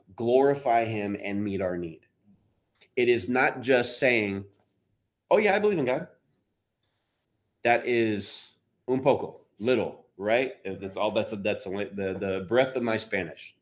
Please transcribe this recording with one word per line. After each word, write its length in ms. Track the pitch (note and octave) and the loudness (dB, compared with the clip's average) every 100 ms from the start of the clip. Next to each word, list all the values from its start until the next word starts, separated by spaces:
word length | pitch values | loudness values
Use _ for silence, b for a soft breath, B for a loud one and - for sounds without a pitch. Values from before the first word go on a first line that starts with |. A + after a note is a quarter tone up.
| _ F2+ | _ -6
glorify 720 | A#2 B2+ C#3 C#3 B2+ A#2 A2+ | 2 4 4 2 2 2 2
him 320 | A2 G2+ G2+ | -2 -2 -4
and 220 | G2+ G2+ | -4 -4
meet 160 | G#2 G2 | -2 -2
our 160 | F#2 F2+ | -2 -4
need. 260 | E2+ D#2 _ _ _ _ _ _ _ _ b - | -8 -12 _ _ _ _ _ _ _ _ b 0
It 140 | A#2+ | 2
is 180 | A#2+ - | 2 2
not 320 | B2+ C#3+ C3+ | 2 2 0
just 400 | A#2+ B2+ A#2+ - | 2 2 2 2
saying, 460 | C3+ A#2+ G#2 G2 G2+ _ _ _ _ _ _ _ _ | 2 2 0 -4 -8 _ _ _ _ _ _ _ _
"Oh 60 | G3 | 2
yeah, 180 | G#3+ G3+ | 4 2
I 40 | |
believe 200 | G#3+ F#3 | 2 0
in 60 | B2+ | 0
God." 220 | C3+ F3 _ _ _ _ _ _ _ _ _ _ _ _ _ _ _ | -2 -4 _ _ _ _ _ _ _ _ _ _ _ _ _ _ _
That 240 | A#2+ A#2+ - | 0 0 2
is 640 | A#2+ A2+ G#2 G2+ - - _ _ _ - | 0 0 0 -4 -8 -12 _ _ _ -4
un 140 | C3 | 0
poco, 400 | C3+ A#2 D#2+ - _ _ | 2 0 -2 -14 _ _
little, 460 | G#2+ A#2+ E2 - _ - | 0 0 0 -8 _ -8
right? 380 | G2+ A#2+ C3 - | 0 0 0 -6
If 160 | G2+ F#2+ | -12 -10
that's 160 | G2 F#2 | -10 -2
all, 140 | G#2+ | 0
that's, 200 | G#2 G#2 | 0 -2
that's 340 | G#2+ G2+ G2+ F#2+ | -4 -4 -4 -6
only 200 | G2 G2+ | -6 -6
the, 280 | G2+ G2 | -6 -6
the 320 | F#2 G2 F#2+ F2+ | -4 -4 -4 0
breadth 300 | A#2+ C3 C3 | 2 2 0
of 60 | |
my 140 | A#2 A2 | -2 -2
Spanish. 580 | - G2+ E2+ C#2+ - _ | -2 -4 -6 -10 -20 _